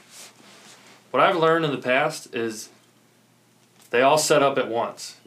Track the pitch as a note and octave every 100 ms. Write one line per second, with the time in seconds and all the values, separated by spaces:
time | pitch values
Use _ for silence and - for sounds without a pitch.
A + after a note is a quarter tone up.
0 | - - - - - - - - - -
1 | _ C3 F3 F3+ D#3+ E3 D#3 C3 B2 B2+
2 | D#3+ - - A#2+ A#2 G#2+ - _ _ _
3 | _ _ _ _ _ _ _ _ - A#2+
4 | C3+ D3+ D3 D3 C#3 C3+ A2 A2+ G2 -
5 | - -